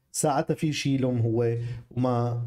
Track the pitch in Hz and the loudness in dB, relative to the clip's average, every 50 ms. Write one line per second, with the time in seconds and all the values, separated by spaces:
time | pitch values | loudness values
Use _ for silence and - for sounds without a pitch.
0 | _ _ - - - 156 139 139 165 - 160 - - 156 143 - - 139 135 131 | _ _ -4 -2 0 2 2 0 0 0 -2 0 0 -2 -2 0 0 0 2 2
1 | 127 127 123 120 117 117 110 117 120 117 117 117 120 - - - - - - 123 | 2 0 2 2 2 2 2 2 2 2 0 -2 -4 -6 -8 -10 -12 -8 -4 -2
2 | 127 127 123 117 117 120 120 120 120 | 0 2 2 2 0 0 -2 -2 -4